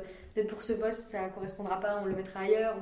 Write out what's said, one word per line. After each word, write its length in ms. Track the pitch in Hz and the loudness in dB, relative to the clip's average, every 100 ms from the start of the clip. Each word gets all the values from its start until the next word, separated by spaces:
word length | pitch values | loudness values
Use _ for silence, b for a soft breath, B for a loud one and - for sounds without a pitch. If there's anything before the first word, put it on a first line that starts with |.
| - B B | -4 B B
peut-être 140 | 220 214 | 0 0
pour 140 | 214 | 0
ce 120 | - | -2
poste, 320 | 214 220 226 - | 0 0 -2 -4
ça 220 | 202 190 | -4 -4
correspondra 500 | 196 190 - 196 190 | -4 -6 -4 -2 0
pas, 200 | 208 208 | 2 2
on 40 | 190 | 0
le 80 | |
mettra 260 | 190 190 196 | 0 -2 0
ailleurs, 360 | 196 220 220 196 | 4 6 4 0